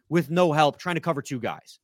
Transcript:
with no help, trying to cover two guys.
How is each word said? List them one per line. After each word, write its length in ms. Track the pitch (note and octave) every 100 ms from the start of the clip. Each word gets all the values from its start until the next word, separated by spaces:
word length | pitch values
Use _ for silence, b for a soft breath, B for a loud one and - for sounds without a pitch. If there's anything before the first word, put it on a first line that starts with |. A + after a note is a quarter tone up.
| -
with 180 | E3 C3+
no 220 | E3+ F3+
help, 260 | D3+ D3 -
trying 180 | F3+ E3
to 40 |
cover 220 | E3+ D#3
two 180 | - C3
guys. 380 | G#2+ D#2+ - -